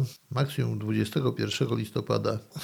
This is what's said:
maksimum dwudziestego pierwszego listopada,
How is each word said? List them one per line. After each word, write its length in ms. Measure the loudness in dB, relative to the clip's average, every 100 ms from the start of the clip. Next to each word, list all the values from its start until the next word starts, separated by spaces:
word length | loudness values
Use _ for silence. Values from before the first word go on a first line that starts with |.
| 2 -4 -6
maksimum 480 | -2 0 0 -2 -2
dwudziestego 540 | 0 0 2 2 2
pierwszego 440 | 2 0 0 0 0
listopada, 640 | -2 -4 0 0 2 -2 -6 -12